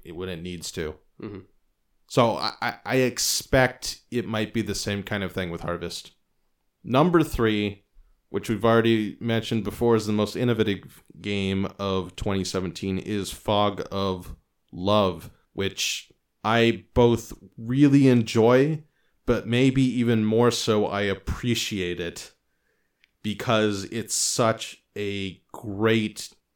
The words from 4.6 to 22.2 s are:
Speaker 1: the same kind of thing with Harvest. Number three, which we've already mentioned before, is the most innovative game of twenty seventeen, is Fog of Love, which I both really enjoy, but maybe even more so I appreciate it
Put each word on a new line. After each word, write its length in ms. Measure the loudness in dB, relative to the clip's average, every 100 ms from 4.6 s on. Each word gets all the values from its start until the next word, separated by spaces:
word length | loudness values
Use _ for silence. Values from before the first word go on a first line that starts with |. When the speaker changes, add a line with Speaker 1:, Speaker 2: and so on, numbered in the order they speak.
Speaker 1:
the 120 | -4
same 280 | -4 -4 -4
kind 220 | -4 -6
of 80 | -4
thing 180 | -6 -6
with 120 | -6
Harvest. 500 | -6 -6 -6 -10 -14 _ _ _ _ _ _ _
Number 380 | -2 2 4 4
three, 600 | 2 2 0 2 -2 -6 _ -20 _ _ _
which 200 | -6 -4
we've 160 | 0
already 520 | 4 6 6 2 0 -4
mentioned 460 | -2 -2 0 -2
before, 320 | -2 -2 2 2
is 100 | 2
the 60 |
most 240 | 0 -2 0
innovative 680 | 0 2 0 0 -6 -20 _ -12
game 460 | -6 -4 -2 -2 -4 -4
of 360 | -2 -2 -4
twenty 300 | -6 -4 -2
seventeen, 540 | -2 -4 -6 -6 -4 -4
is 320 | -4 -6 -6
Fog 540 | -8 -2 0 0 -2 -8
of 460 | -4 -4 -4 -10 -18 _ _ _
Love, 600 | -6 2 2 2 -2 -12 -20 _
which 580 | -6 -6 -4 -6 -6 -10 _ _ _
I 400 | 0 4 4 2 -2
both 380 | 4 4 4 -2 -18 -20 -14
really 500 | -4 4 6 8 6
enjoy, 760 | 6 4 4 6 6 4 0 -8 _ _ _ -2
but 220 | -2 0
maybe 340 | 2 4 4
even 420 | 2 2 2 2
more 260 | 2 4 4
so 340 | 2 0 2 2
I 160 | 0
appreciate 960 | -2 -2 -6 -6 -2 -2 -2 -4 -4 -4
it 340 | -8 -10